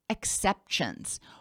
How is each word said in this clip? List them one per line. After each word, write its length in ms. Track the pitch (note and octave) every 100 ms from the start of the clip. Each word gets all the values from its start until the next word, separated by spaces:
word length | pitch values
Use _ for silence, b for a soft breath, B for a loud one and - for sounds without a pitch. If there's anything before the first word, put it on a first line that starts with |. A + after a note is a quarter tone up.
| -
exceptions. 1080 | A3 - - - - - - A2+ - - - b b